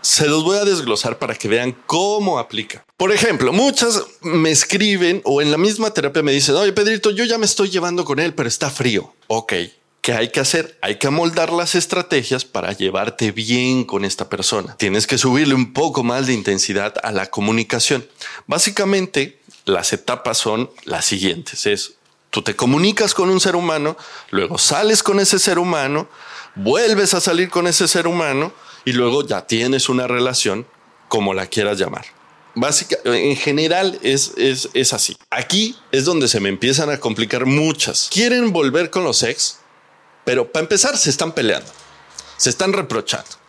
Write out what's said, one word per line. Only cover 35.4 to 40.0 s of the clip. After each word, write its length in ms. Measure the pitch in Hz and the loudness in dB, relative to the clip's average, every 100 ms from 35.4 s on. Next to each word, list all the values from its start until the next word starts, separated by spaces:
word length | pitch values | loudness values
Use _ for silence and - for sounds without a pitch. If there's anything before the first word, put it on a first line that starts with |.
| 123 185 220 - - | -2 0 0 -6 -2
es 140 | 135 139 | 0 2
donde 220 | 170 127 | 0 2
se 120 | 110 | 0
me 100 | 98 | 0
empiezan 400 | 95 120 135 151 | 0 0 0 0
a 100 | 143 | -2
complicar 460 | 120 107 113 123 131 | -4 -2 -2 0 2
muchas. 640 | 139 156 156 - - - | 2 2 0 -2 -2 -2
Quieren 400 | 180 240 247 233 | 0 2 2 2
volver 380 | 175 143 143 170 | 2 2 0 0
con 140 | 190 | -2
los 200 | 170 110 | 0 0
ex, 360 | 117 131 - - _ _ _ _ | 0 -2 -4 -6 _ _ _ _